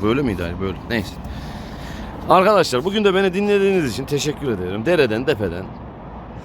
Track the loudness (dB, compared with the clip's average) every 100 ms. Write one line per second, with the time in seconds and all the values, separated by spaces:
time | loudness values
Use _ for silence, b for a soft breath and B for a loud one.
0 | 2 2 2 0 -2 -2 -4 -4 -4 -2
1 | -2 -8 -10 B B B B B B B
2 | B B 2 4 6 4 4 0 0 2
3 | 4 4 2 2 2 4 4 4 2 -2
4 | -2 -2 -2 -2 -2 -2 -2 -2 2 4
5 | 4 2 0 0 0 -4 -8 -12 -14 -14
6 | -14 -14 -14 -14